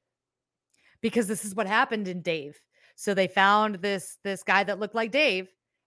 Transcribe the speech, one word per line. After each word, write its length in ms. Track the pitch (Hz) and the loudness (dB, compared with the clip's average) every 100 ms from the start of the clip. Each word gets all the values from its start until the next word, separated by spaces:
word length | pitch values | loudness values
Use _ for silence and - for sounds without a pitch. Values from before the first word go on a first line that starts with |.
| _ _ _ _ _ _ _ _ _ _ | _ _ _ _ _ _ _ _ _ _
Because 280 | 226 233 202 | -2 0 -2
this 180 | 214 208 | -4 -6
is 80 | |
what 140 | 190 190 | -4 0
happened 400 | 220 240 220 190 | 2 2 -2 -4
in 160 | 180 | -6
Dave. 360 | 170 160 143 - _ _ _ - | -4 -4 -6 -16 _ _ _ -8
So 180 | - | -2
they 140 | 190 185 | 0 2
found 480 | 196 196 208 214 190 | 4 6 6 4 -2
this, 420 | 202 196 - - | -4 -4 -6 -10
this 180 | 202 190 | -8 -6
guy 220 | - 190 | 0 2
that 160 | 202 196 | 2 -2
looked 160 | 208 226 | -4 -4
like 160 | 226 | 0
Dave, 360 | 262 294 185 185 _ _ _ | 2 2 0 -4 _ _ _